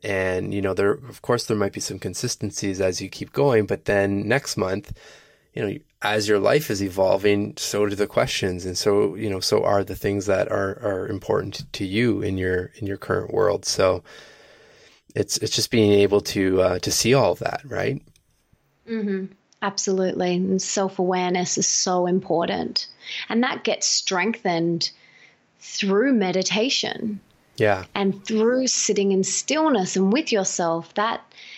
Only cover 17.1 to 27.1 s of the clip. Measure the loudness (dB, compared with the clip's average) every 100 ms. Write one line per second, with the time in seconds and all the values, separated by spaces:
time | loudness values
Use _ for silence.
17.1 | 4 4 2 -4 -6 -6 -4 -2 -4 -10
18.1 | _ _ _ _ _ _ _ -8 -6 -4
19.1 | -4 -6 -14 _ _ -6 -4 -2 0 0
20.1 | 0 0 0 0 0 -2 -2 -2 0 0
21.1 | 0 0 0 0 -2 0 0 0 2 2
22.1 | 0 2 0 0 -2 -4 -6 -8 -12 -14
23.1 | -12 -4 0 0 -2 -4 -2 -2 -2 -2
24.1 | 0 -2 -2 -2 0 0 0 -4 -8 _
25.1 | _ -20 _ _ _ -12 -4 0 2 4
26.1 | 2 2 0 0 0 0 -2 -4 -6 -6